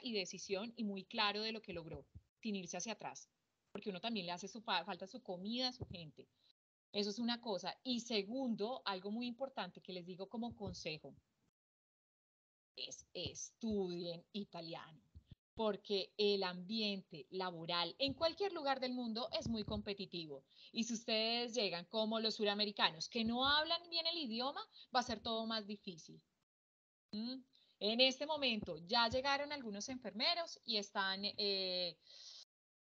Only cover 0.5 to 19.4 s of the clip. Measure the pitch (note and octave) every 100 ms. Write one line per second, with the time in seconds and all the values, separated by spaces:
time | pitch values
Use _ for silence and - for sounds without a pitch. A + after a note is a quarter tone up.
0.5 | F#3 A#3 A3+ G#3+ G3 F#3 A3+ G#3 G3+ A3
1.5 | A3 G#3 E3+ D#3+ D3 - - - _ A3+
2.5 | G3 F3 F3+ A3+ G#3 C#3+ B2+ - _ _
3.5 | _ _ G#3 G#3+ F3+ A3+ A3 F3 F3 F#3+
4.5 | A3+ G#3+ F#3 F#3 F3 F#3+ - - F3+ G3
5.5 | A#3+ B3+ B3+ - F#3 D#3 - - _ _
6.5 | _ _ _ _ G3+ G#3 G#3 A#3 A#3 A#3
7.5 | F3+ F3 - C4 A#3+ A3+ A3 G3 C4 C4
8.5 | G3+ G3+ F3+ - F#3 G3 A3 B3 A#3 C4+
9.5 | B3+ F3+ F#3 - F3+ F3 F3 F#3+ A#3 A#3
10.5 | A3 F#3+ F3 F3 D#3 C#3 - _ _ _
11.5 | _ _ _ _ _ _ _ _ _ _
12.5 | _ _ - - - - F3+ D#3 - -
13.5 | - A3+ G#3 F3+ F3 E3+ E3+ - G3+ G3+
14.5 | E3+ E3 D#3+ D3 D#3 - - - - _
15.5 | - A3 F#3+ - G3+ - - G#3 G3+ F#3
16.5 | F3+ F3+ A3+ G#3+ G3 - D#3 - F#3 F#3
17.5 | E3 E3 F3 E3+ - C#4 C4 E4 D#4+ G4
18.5 | F4 C#4 C4 B3+ B3 A#3+ A3 A#3+ A#3